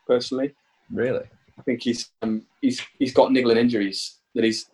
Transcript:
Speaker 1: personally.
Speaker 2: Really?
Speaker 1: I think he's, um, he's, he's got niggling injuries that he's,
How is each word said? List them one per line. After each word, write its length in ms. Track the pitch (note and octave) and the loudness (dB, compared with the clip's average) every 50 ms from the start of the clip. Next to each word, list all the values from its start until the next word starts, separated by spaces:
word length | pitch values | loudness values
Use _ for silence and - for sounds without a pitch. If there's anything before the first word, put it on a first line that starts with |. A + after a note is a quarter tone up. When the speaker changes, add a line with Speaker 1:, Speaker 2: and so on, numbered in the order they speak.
| _ | _
Speaker 1:
personally. 460 | - B2 A#2+ A#2+ - C3 B2+ C3+ C#3+ - _ _ _ _ _ _ - | 0 0 0 0 -2 -4 -4 -4 -4 -6 _ _ _ _ _ _ -8
Speaker 2:
Really? 340 | - G2+ A#2 C3 A2+ - - - _ _ _ _ _ | -4 -2 -2 0 -2 -4 -6 -10 _ _ _ _ _
Speaker 1:
I 40 | - - | -10 -6
think 180 | - B2 A2+ | -4 -4 -2
he's, 280 | - B2 A#2 - - - _ - | -2 -4 -4 -4 -6 -14 _ -6
um, 240 | - A2 A2 A2 - _ _ _ | -4 -4 -4 -4 -6 _ _ _
he's, 200 | - C3 A#2+ - - - _ - | -2 -2 -2 -4 -8 -10 _ -4
he's 140 | C3+ B2+ - | -4 0 4
got 180 | C#3 B2 B2+ | 4 4 4
niggling 260 | C3 B2+ B2 A#2 A2+ | 4 2 4 4 4
injuries 640 | A2+ A#2+ A#2+ A#2 G#2+ G2+ G2 F#2+ - - - - _ _ _ - | 4 4 2 2 0 -2 -2 -4 -6 -12 -12 -14 _ _ _ -2
that 80 | A#2 A2+ | 0 0
he's, 260 | A2+ A2 - - _ | 0 0 -2 -8 _